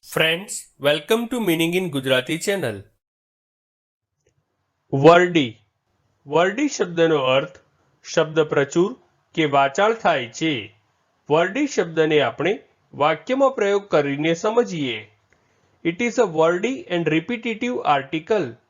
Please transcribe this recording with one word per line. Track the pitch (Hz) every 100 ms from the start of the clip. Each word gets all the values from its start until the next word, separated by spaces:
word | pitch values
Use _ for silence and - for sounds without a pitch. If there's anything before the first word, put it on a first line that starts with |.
| -
Friends, | - 160 170 208 - - _
welcome | 139 151 151 226 233
to | 247
Meaning | 202 165 165
in | 180 185
Gujarati | 139 131 127 127 160
channel. | 190 196 139 101 - _ _ _ _ _ _ _ _ _ _ _ _ _ _ _ _ _ _ _ _
વર્ડી. | 135 147 175 180 170 127 - _ _ _ _ _ _ 139
વર્ડી | 151 185 208 294
શબ્દનો | - 190 170 165 151
અર્થ | 131 131 135 - _ _ _ _
શબ્દ | - - 156 156
પ્રચુર | 156 147 139 170 190 254 _ _ _
કે | -
વાચાળ | 156 139 139 - 208
થાય | 226 190 139 120
છે. | - 160 135 101 _ _ _ _ _ -
વર્ડી | 147 180 202 294
શબ્દને | - 175 160 156 151
આપણે | 123 - 156 240 _ _ _
વાક્યમાં | 135 147 156 - 262 269
પ્રયોગ | 262 202 202 196
કરીને | 165 143 139 156
સમજીએ. | 165 214 233 214 175 135 110 107 _ _ _ _ _ _ _
It | 170 170
is | 240 247
a | 214
wordy | 156 160 175 220 262 -
and | 175
repetitive | 160 156 165 240 233 220 240
article. | 247 - 143 135 160 160 214 135 113